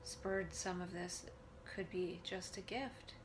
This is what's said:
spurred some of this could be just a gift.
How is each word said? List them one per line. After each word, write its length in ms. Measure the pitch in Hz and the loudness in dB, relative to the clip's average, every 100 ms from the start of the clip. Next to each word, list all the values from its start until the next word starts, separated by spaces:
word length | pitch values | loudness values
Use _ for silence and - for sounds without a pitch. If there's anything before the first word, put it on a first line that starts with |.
spurred 500 | - - 196 196 180 | -4 -2 4 4 4
some 280 | - 196 180 | 2 2 2
of 120 | 175 | 0
this 320 | 175 175 - - - - - - | 0 0 -2 -6 -10 -12 -12 -6
could 240 | - 190 | -2 0
be 300 | 185 180 175 | 4 4 2
just 340 | - 190 180 - | 0 -2 -2 -4
a 40 | |
gift. 520 | 190 226 269 - - - | 0 0 0 -2 -10 -12